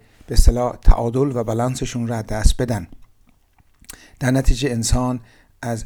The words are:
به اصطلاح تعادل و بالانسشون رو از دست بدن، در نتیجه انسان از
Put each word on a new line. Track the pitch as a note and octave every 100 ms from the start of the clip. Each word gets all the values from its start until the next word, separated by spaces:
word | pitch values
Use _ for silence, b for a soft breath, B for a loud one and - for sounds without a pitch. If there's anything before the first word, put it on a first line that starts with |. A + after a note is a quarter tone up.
| B B -
به | A#2+
اصطلاح | - A#2+ B2 -
تعادل | - - A#2+ B2 C#3+ B2
و |
بالانسشون | A2+ A2 B2 C3 C3+ B2 A#2
رو |
از | A2+ G#2+
دست | G#2+ G#2 -
بدن، | B2 G#2+ E2 - - _ _ _ _ _ _ _ - B B B
در | B2+
نتیجه | C3 C3+ B2 C#3
انسان | A#2 A2+ B2 B2+ B2 B B B _
از | A#2+ A2+